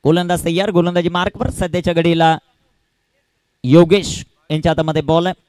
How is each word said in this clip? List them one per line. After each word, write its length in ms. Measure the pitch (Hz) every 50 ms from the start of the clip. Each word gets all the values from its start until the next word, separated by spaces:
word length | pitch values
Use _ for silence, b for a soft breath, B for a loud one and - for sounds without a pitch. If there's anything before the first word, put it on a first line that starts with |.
| _
गोलंदाज 420 | 139 160 175 175 175 180 160 143
तयार, 260 | 170 165 180 196 214
गोलंदाजी 380 | 185 175 170 180 175 175 170 175
मार्कवर 400 | 170 180 185 202 _ 196 226 -
सध्याच्या 440 | - - 185 175 156 180 170 175 170
घडीला 440 | 165 165 170 170 165 165 160 160 - _ _ _ _ _ _ _ _ _ _ _ _ _ _ _ _ _ _ _ _ _ _ _ _ -
योगेश 640 | 123 139 170 175 160 196 202 170 - - - - _ _ _ _ _
यांच्या 180 | 151 156 156 170
हातामध्ये 320 | 160 156 156 156 156 160
ball 240 | 147 139 160 165 175
आहे. 160 | 185 185 _ _